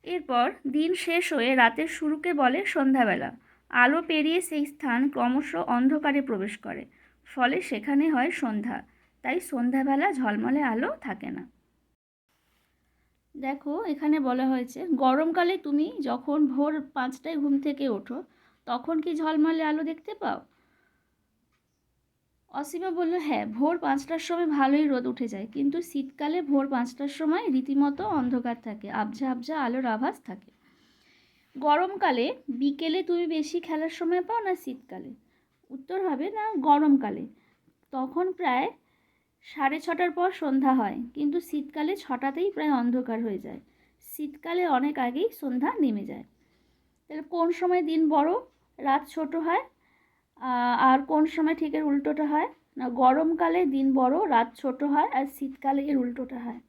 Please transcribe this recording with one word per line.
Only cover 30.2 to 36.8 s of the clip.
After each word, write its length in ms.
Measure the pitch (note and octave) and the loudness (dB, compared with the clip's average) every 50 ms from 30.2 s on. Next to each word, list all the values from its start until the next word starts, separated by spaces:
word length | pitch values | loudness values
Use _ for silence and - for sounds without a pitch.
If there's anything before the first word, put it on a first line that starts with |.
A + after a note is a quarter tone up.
| _ | _
থাকে।" 260 | - F#3 - - - _ _ _ _ _ _ _ _ _ _ _ _ _ _ _ _ _ _ _ _ _ C4+ | -16 -16 -16 -16 -20 _ _ _ _ _ _ _ _ _ _ _ _ _ _ _ _ _ _ _ _ _ -2
গরমকালে 800 | C4 D4+ D4 D#4 F4+ F#4+ G4+ F#4+ G4+ E4+ C4 A#3+ A#3+ D#4 B4+ - - - | 2 4 4 4 2 0 -2 0 2 2 2 2 0 0 -2 -6 -8 -8
বিকেলে 540 | B3+ A#3 C4+ C#4+ C#4+ C#4 D#4+ E4 D#4 F#4 F#4 | -4 0 0 0 0 0 -2 -2 0 -2 0
তুমি 240 | - F4 E4+ F4 | 0 0 0 0
বেশি 340 | D#4+ E4 D#4+ D4 D4+ - F4 | 0 -2 -2 -4 -2 -4 -6
খেলার 280 | E4+ E4+ D#4+ D#4 D#4 D#4+ | -4 -4 -4 -2 -2 -4
সময় 340 | D#4+ - F4 E4 F4 F4+ F4+ | -4 -4 -2 0 0 0 0
পাও 180 | - A4 A#4 | -2 -4 -2
না 140 | G#4+ G4 F#4 | 0 -2 -2
শীতকালে? 600 | - - C#4 B3 - - _ F#3 F#3 - - - _ _ _ _ _ _ _ _ _ _ _ | -2 -4 -12 -12 -12 -14 _ -16 -14 -14 -14 -16 _ _ _ _ _ _ _ _ _ _ _
উত্তর 380 | C4 C4 C4+ _ F4+ F#4+ G4 F#4 | -16 -16 -10 _ -6 -2 -2 -2
হবে, 220 | D4 B3 D4+ G4 | -2 -2 -4 -4
না, 240 | G#4 G#4+ G#4+ A4 A4 | -4 -4 -4 -4 -2
গরমকালে। 680 | D#4 C4 D4+ C#4+ D4 | -2 4 4 4 6